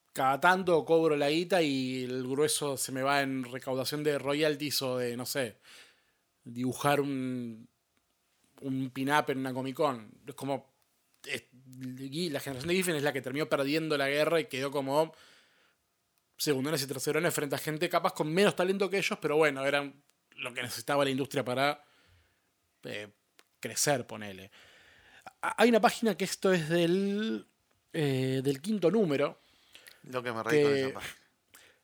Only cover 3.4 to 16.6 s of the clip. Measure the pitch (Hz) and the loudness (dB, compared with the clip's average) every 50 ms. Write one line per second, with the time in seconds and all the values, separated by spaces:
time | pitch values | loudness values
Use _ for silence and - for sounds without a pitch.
3.4 | 123 120 127 127 - 135 127 131 123 - 151 147 151 151 143 135 123 139 147 147 | -6 -8 -10 -10 -6 -4 -4 -2 -2 -4 -4 -2 0 0 0 0 0 -2 0 2
4.4 | 156 151 147 139 151 143 123 - 135 127 127 127 123 120 117 123 123 - - 143 | 2 0 0 0 -4 -4 -4 -2 -2 -2 -2 -2 -2 -4 -4 -6 -6 -6 -2 -2
5.4 | 127 107 95 _ _ - - - - - _ _ _ _ _ _ _ _ _ _ | -2 -4 -6 _ _ -20 -20 -20 -20 -20 _ _ _ _ _ _ _ _ _ _
6.4 | _ 123 117 120 127 127 120 - - 143 143 143 139 143 139 131 127 127 127 123 | _ -14 -8 -4 -4 -4 -4 -2 0 2 2 2 2 0 -2 -4 -4 -6 -6 -6
7.4 | 120 117 113 110 117 - _ _ _ _ _ _ _ _ _ _ _ _ _ _ | -8 -10 -12 -14 -18 -20 _ _ _ _ _ _ _ _ _ _ _ _ _ _
8.4 | _ _ _ - 135 135 131 131 135 127 127 131 135 135 147 151 147 147 139 131 | _ _ _ -12 -6 -4 -2 -2 -4 -4 -4 -4 0 2 2 2 2 2 -2 -2
9.4 | 131 131 127 131 127 135 131 160 156 143 127 113 107 104 - - - 139 135 - | -2 -4 -4 -4 -6 -6 -2 0 0 0 0 -2 -10 -18 -20 -20 -18 -18 -14 -10
10.4 | 135 135 139 127 - _ _ _ _ _ _ _ _ _ _ _ _ 143 139 135 | -6 -4 -4 -6 -6 _ _ _ _ _ _ _ _ _ _ _ _ -10 -10 -10
11.4 | - _ 127 123 131 131 127 127 131 127 127 127 135 135 135 160 180 165 139 131 | -10 _ _ -20 -20 -20 -18 -14 -12 -12 -12 -12 -12 -10 -6 -6 -4 -4 -4 -6
12.4 | - 139 135 123 139 170 180 190 180 180 160 147 139 147 135 139 117 127 127 147 | -6 -6 -8 -8 -2 0 0 0 2 0 0 0 0 0 -2 -2 -6 -4 -4 -4
13.4 | 156 - 156 139 139 139 151 160 160 156 151 139 139 139 143 147 151 156 165 160 | -2 0 0 0 0 0 0 -2 0 0 0 0 0 0 2 2 2 2 2 0
14.4 | 156 156 135 127 135 143 135 147 135 135 139 156 160 160 - - - - - - | 0 -2 -6 -4 -4 -2 -4 -4 -2 0 2 0 0 0 -2 -18 -20 -20 -20 -20
15.4 | _ _ _ _ _ _ _ _ _ _ _ _ _ _ _ _ _ _ _ - | _ _ _ _ _ _ _ _ _ _ _ _ _ _ _ _ _ _ _ -8
16.4 | - 156 139 131 | -2 -2 0 0